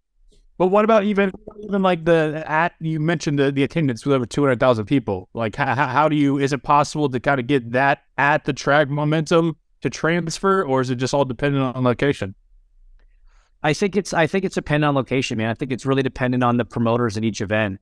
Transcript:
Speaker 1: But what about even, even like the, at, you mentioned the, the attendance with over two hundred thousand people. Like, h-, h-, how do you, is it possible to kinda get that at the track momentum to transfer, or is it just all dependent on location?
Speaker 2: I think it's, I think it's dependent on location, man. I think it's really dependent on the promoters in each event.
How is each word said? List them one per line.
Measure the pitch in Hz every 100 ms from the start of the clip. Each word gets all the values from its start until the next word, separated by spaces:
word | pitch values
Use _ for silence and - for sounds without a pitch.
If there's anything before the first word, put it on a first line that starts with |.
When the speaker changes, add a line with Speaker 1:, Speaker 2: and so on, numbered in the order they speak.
| _ _ _ _ _ -
Speaker 1:
But | 180
what | 208
about | 214 220
even, | 208 196 196 - - -
even | 208 196
like | 190 175
the, | 160 165 156 156 156
at, | 156 170 -
you | 160 156
mentioned | 156 165 160 143
the, | 139
the | 139
attendance | 139 170 143 113
with | 143
over | 135 117
two | 147
hundred | 139 117
thousand | 131 113
people. | 104 139 107 92 -
Like, | 113 113 -
h-, | 135
h-, | 120
how | 135 131 151
do | 147
you, | 139 139
is | 139
it | 139
possible | - 147 143 156 143
to | 123
kinda | 143 139
get | 120 139 117
that | 123 139 151 _ -
at | 143 151
the | -
track | 135 143 147 139
momentum | 147 151 160 151 170 170 - _ _
to | 143
transfer, | - 156 170 165 - 196 190
or | 139 131
is | 127
it | 123
just | 131
all | 143
dependent | 135 117 143 139 131
on | 127
location? | 123 117 143 - 95 - _ _ _ _ - - _ _ - _ _ _
Speaker 2:
I | 156
think | 147 202 202
it's, | -
I | 165 156
think | 190
it's | 185
dependent | - - 151 147
on |
location, | 139 123 131 - 110
man. | 113
I |
think | 110 131
it's | 117 135
really | 135
dependent | 131 - 127 127
on | 123 120
the | 113
promoters | 120 117 120 120 107
in |
each | 110 101
event. | 98 107 104 95